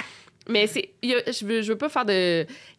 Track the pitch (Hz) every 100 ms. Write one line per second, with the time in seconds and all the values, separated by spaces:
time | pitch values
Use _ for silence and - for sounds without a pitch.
0 | - - - _ - 214 214 - - -
1 | 247 247 240 247 202 226 214 214 302 277
2 | 220 190 180 165 156 - -